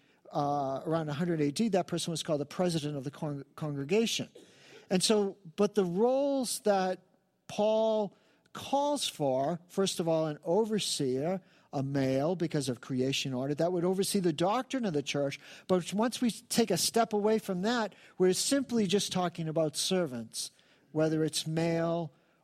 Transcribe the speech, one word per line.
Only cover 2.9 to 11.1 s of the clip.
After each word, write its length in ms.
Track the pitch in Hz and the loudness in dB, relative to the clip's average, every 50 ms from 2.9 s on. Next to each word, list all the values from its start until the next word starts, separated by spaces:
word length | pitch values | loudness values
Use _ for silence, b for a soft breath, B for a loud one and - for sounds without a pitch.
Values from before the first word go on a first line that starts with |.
| 147 | -6
of 80 | 139 127 | -6 -8
the 60 | 147 | -8
con-, 340 | - - 165 151 143 139 139 - _ | -8 -6 -6 -6 -6 -8 -10 -14 _
congregation. 720 | - 156 151 143 139 139 143 190 220 233 214 - - 127 - B B B B B B B B B B B B | -8 -8 -6 -6 -6 -2 0 2 2 2 0 -2 -4 -6 -10 B B B B B B B B B B B B
And 120 | 196 185 - | 0 0 2
so, 340 | - 220 208 202 196 - - _ 160 - | 4 4 4 2 0 -2 -8 _ -14 0
but 180 | - 202 202 - | 0 0 2 4
the 100 | 214 190 | 2 0
roles 760 | 175 170 190 226 247 262 269 285 285 277 269 254 - - - - | 2 2 2 2 4 4 2 2 2 0 0 -2 -4 -6 -2 2
that 360 | 208 202 190 185 185 175 - _ _ _ _ _ _ _ _ _ - | 2 2 4 2 0 -2 -4 _ _ _ _ _ _ _ _ _ -10
Paul 640 | - - 208 220 220 220 220 220 220 214 208 190 b b b b b b b b - | -2 0 2 2 4 4 2 2 2 2 0 -2 b b b b b b b b -16
calls 560 | - - - - 277 285 294 294 262 - - | -14 -6 -2 0 0 2 2 0 0 -2 -6
for, 500 | - - 151 135 127 131 139 151 175 165 - _ | -4 -2 0 0 2 2 0 0 -2 -4 -8 _
first 300 | - 196 196 180 - - | -2 -2 0 0 0 -2
of 80 | 175 165 | 0 0
all, 180 | 160 160 160 | 2 2 0
an 120 | 156 147 - - | -2 -4 -6 -2
overseer, 960 | 175 170 208 226 214 220 196 - - - - 147 127 | 0 2 2 2 2 0 -2 -2 -2 -2 -2 0 0